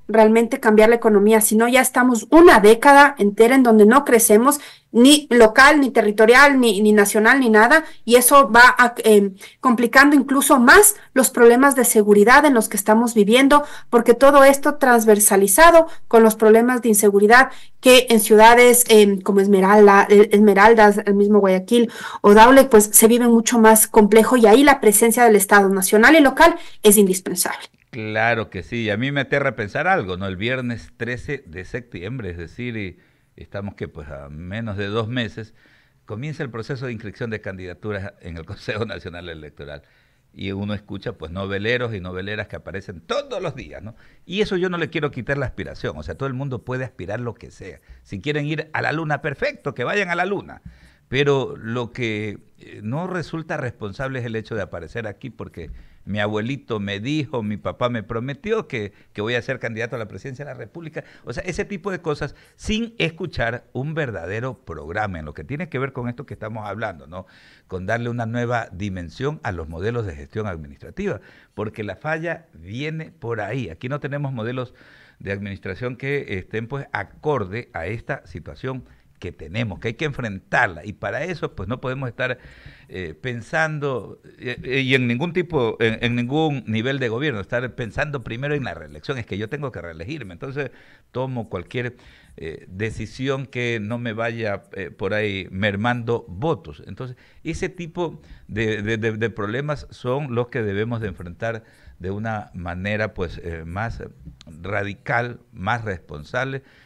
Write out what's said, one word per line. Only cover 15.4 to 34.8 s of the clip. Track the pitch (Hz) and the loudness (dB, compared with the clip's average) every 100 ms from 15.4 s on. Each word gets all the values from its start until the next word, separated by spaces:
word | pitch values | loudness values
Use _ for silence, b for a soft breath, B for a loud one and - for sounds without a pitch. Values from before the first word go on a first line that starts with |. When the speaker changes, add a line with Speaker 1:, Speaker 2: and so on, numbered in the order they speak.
| 202 - 330 330 320 B - | 2 6 8 6 4 B 2
Speaker 1:
con | 226 | 4
los | 226 214 | 4 4
problemas | 220 220 240 254 | 4 4 4 -2
de | 233 | 0
inseguridad | 214 208 202 208 240 262 B B - | 2 2 4 4 4 4 B B -2
que | 254 254 247 | 4 6 6
en | 233 | 0
ciudades, | - 214 226 240 247 240 - | 4 8 8 8 6 4 6
em, | 220 202 196 | 6 6 2
como | 202 196 | 0 0
Esmeralda, | 196 196 190 214 208 202 - | 2 2 4 6 8 6 6
eh, | 208 208 | 6 6
Esmeraldas, | 202 214 196 214 226 208 202 202 | 6 4 6 6 8 6 4 0
el | |
mismo | 202 202 208 | 0 4 4
Guayaquil | 196 185 185 240 226 B B B | 4 0 0 0 0 B B B
o | 202 | 6
Daule, | 208 226 269 | 8 10 8
pues, | - 220 208 | 8 6 6
se | - 226 | 4 4
vive | 240 240 | 4 4
mucho | 233 226 247 | 2 2 4
más | 220 220 - | 6 6 4
complejo, | 240 208 220 214 254 | 4 6 4 4 4
y | 220 | 6
ahí | 226 | 6
la | 285 277 | 6 4
presencia | 214 208 233 220 | 2 2 2 4
del | 240 202 | 4 4
Estado | 196 208 196 | 4 2 4
nacional | 196 190 214 247 320 | 0 0 4 6 6
y | |
local | 277 269 330 339 B B | 4 6 4 4 B B
es | 214 202 | 4 6
indispensable. | 196 185 - 185 - - - _ _ | 4 0 -6 -6 -6 -8 -14 _ _
Speaker 2:
Claro | 117 107 107 113 113 107 | -12 -8 -2 0 -2 -4
que | 92 | -10
sí, | 85 120 110 | -10 -6 -4
a | 104 | -4
mí | 131 | -4
me | 143 | -4
aterra | 135 143 139 - | -4 -4 -4 -6
pensar | 104 135 170 | -8 -6 -2
algo, | 190 98 90 | -2 -4 -8
¿no? | 98 | -8
El | 92 | -8
viernes | 110 131 123 113 - _ | -6 -6 -8 -10 -14 _
trece | 117 123 - 143 - | -10 -10 -10 -14 -14
de | 82 92 | -18 -14
septiembre, | 127 120 95 90 131 95 | -14 -14 -16 -12 -12 -12
es | 85 | -12
decir, | 85 - 123 110 | -16 -14 -12 -10
y | 95 87 _ _ _ _ | -12 -14 _ _ _ _
estamos | - 101 101 | -16 -14 -14
que, | - 92 | -12 -14
pues, | 78 73 | -14 -16
a | 69 71 | -18 -18
menos | 76 90 104 117 | -18 -14 -12 -10
de | 98 | -8